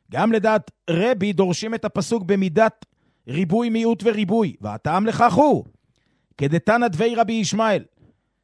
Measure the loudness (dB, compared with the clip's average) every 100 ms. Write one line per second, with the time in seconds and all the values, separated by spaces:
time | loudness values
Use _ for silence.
0 | _ -2 0 2 2 0 -2 -14 -4 0
1 | 0 0 -2 0 0 -2 -6 -6 -6 -4
2 | -2 -2 0 0 0 2 0 0 -20 _
3 | _ _ -8 -4 0 0 0 0 0 0
4 | 0 0 0 0 0 -4 -10 -8 -4 -2
5 | 0 2 2 4 4 2 -4 _ _ _
6 | _ _ _ -6 -2 -2 0 0 0 0
7 | -2 0 0 0 -2 0 0 -2 -6 _
8 | _ _ _ _